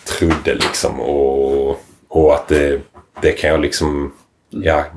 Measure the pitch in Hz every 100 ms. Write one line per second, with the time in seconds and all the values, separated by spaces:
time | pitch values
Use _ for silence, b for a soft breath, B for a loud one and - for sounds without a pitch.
0 | - - 85 76 71 69 - - - 64
1 | 64 71 69 67 67 69 69 69 - -
2 | - 80 76 76 - 76 71 71 - -
3 | - - 78 73 78 78 73 - 76 71
4 | 71 - _ _ _ - 80 76 73